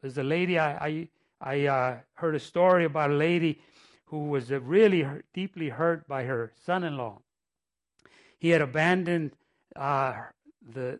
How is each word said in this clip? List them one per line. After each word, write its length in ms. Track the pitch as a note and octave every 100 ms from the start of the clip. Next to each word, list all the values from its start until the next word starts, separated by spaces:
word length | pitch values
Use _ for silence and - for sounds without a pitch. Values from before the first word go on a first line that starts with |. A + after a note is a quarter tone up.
there's 160 | C3+ C3
a 60 |
lady, 360 | C3+ E3 F3+ F3
I, 120 | D#3 D3+ D3
I, 220 | D#3 E3 _ _ _
I, 260 | - C#3+ C#3+
uh, 300 | C3+ B2+ B2 - -
heard 200 | E3+ D3+
a 40 |
story 440 | - - F3+ F3+
about 280 | E3 D3+ D3
a 40 | C#3+
lady 460 | D#3+ F3 E3 D3+ _ _ - _ _
who 200 | D#3 D3
was, 260 | C#3+ A#2+
uh, 80 | C#3
really 440 | B2 F3+ A3 F#3
hurt, 220 | C#3 C#3+ -
deeply 360 | - G3 F#3 D#3
hurt 360 | A#2 E3 E3 D#3
by 160 | C#3
her 280 | B2 B2 A2+ _ -
son-in-law. 540 | F#3 F3 C#3+ A#2 G#2 _ _ _ _ _ _ _ _ - _ _ _
He 100 | E3
had 120 | E3
abandoned, 720 | D3 C#3 E3 F#3 F3 F3 D3+ - _ _ _ -
uh, 380 | C#3 C#3 C3+ A#2+ - _ _ _ F3+
the, 260 | A#2 B2+ C3